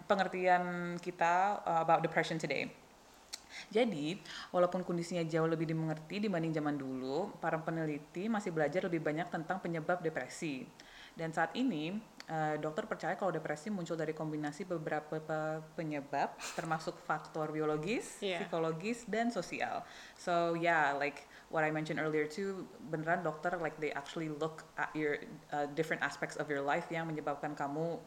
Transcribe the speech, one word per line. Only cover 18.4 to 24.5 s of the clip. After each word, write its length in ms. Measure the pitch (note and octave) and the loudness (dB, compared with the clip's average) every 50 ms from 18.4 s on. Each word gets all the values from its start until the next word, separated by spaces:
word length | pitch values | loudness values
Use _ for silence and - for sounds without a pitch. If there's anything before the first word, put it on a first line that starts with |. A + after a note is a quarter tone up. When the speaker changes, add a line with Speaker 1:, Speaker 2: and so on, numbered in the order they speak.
Speaker 1:
psikologis, 640 | E3+ E3+ F3+ E3+ D#3+ D#3+ D#3+ D#3+ E3+ G#3+ A#3+ A#3 - | -2 -2 0 0 2 0 0 0 -2 -2 -4 -4 -4
dan 220 | - F#3+ A3 A#3 A#3 | -2 0 0 2 2
sosial. 560 | A#3+ G3+ E3+ - D#3+ B2 B2 A#2 A2+ - - - - - - - - | 0 -2 -4 -4 -2 -2 -2 -2 -2 -4 -6 -8 -12 -16 -16 -18 -18
So, 360 | - - - F3 E3+ E3+ E3+ E3+ | -8 -2 2 2 4 4 4 2
yeah, 380 | E3+ E3 E3+ E3+ D#3+ D3+ C#3 C#3+ | 2 4 4 6 6 6 4 4
like 260 | C#3 C#3+ C#3+ C#3+ - - - - - - - | 2 0 0 -2 -4 -12 -16 -18 -20 -10 -4
what 120 | - E3 | 0 2
I 100 | D#3 D#3 | 4 4
mentioned 300 | D#3 D#3 D#3 D#3 E3+ C#3 | 2 2 0 -2 0 0
earlier 240 | D3+ D#3 D3+ D#3 D3+ | 0 2 2 2 2
too, 380 | D3+ - - G3 G3 G3 F#3 E3 - - - - | 0 -2 -4 -4 -4 -4 -6 -8 -12 -12 -14 -8
beneran 380 | D3+ D#3+ D#3+ D#3 D#3+ E3+ F#3+ | -6 -4 -2 0 2 2 2
dokter, 320 | F3+ D#3 D#3 D#3 - F3+ F3+ | 2 0 -2 -2 -2 -2 0
like, 200 | F3+ E3 D3+ D3 | 0 0 -2 -2
they 160 | - D3+ D3 - | -2 -2 -2 -2
actually 360 | C#3+ C#3+ - - F3 E3 D#3 | -4 -6 -6 -4 -4 -2 -2
look 340 | D3+ C#3+ D#3 D#3+ | -2 -2 -2 -2